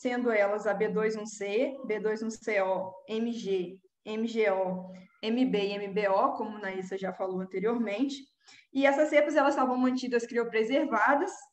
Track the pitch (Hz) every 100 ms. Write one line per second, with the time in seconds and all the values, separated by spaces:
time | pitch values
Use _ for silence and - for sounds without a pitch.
0 | 254 247 240 220 202 208 214 190 214 180
1 | 220 220 214 - 202 208 277 269 196 214
2 | 202 220 220 220 - 208 190 185 185 -
3 | - 220 233 214 190 190 175 - _ _
4 | 202 214 226 220 214 190 185 185 - -
5 | - _ 220 233 254 202 196 202 202 190
6 | 202 190 247 - 214 214 196 190 185 190
7 | 190 185 190 185 185 190 208 240 220 202
8 | 277 - - _ - - _ 269 277 285
9 | 302 294 294 302 277 285 262 247 254 254
10 | 247 240 233 233 233 220 220 269 311 220
11 | 226 285 381 - -